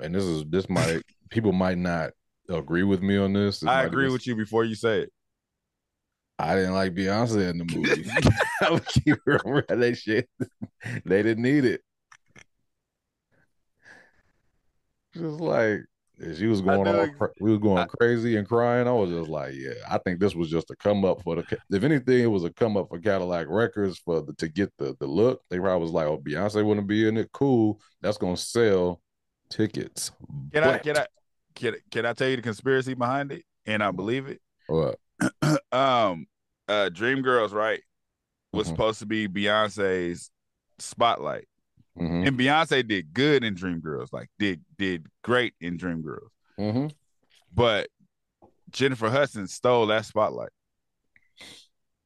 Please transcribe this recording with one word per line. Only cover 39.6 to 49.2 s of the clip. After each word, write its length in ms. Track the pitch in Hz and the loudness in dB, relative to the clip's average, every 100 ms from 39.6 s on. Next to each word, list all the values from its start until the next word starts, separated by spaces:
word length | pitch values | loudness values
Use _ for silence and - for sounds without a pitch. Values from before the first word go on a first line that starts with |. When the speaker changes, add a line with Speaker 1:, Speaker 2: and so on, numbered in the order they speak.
| 107 98 98 92 87 85 - _ _ _ _ - | 0 0 0 0 -2 -6 -12 _ _ _ _ -18
Speaker 2:
spotlight. 720 | - - 117 107 73 58 - _ _ _ _ - | -10 0 2 2 -4 -8 -12 _ _ _ _ -8
Speaker 1:
Mm-hmm. 300 | 85 85 120 | -4 0 0
Speaker 2:
And 120 | 127 | 0
Beyonce 480 | 127 156 165 139 117 | 2 2 2 0 0
did 260 | 101 78 | -2 -4
good 300 | 87 147 139 | 0 4 4
in 120 | 113 90 | 2 -4
Dreamgirls, 560 | 92 85 78 69 64 | -4 -4 -6 -8 -8
like, 180 | 64 60 - | -12 -12 -2
did, 220 | 104 85 _ - | -2 -2 _ -6
did 280 | 95 87 76 _ | -4 -4 -8 _
great 300 | - 123 117 - | 0 0 0 -4
in 160 | 85 85 | -8 -6
Dreamgirls. 520 | 90 82 76 - - _ _ - | -6 -6 -8 -12 -16 _ _ -6
Speaker 1:
Mm-hmm. 280 | 104 117 147 - _ _ _ _ _ | -4 -2 -4 -10 _ _ _ _ _
Speaker 2:
But 340 | 90 117 104 - _ _ _ _ _ - _ - | 2 2 2 -2 _ _ _ _ _ -20 _ -12
Jennifer 380 | - 135 127 110 | 0 0 2 0
Hudson 380 | 135 | 2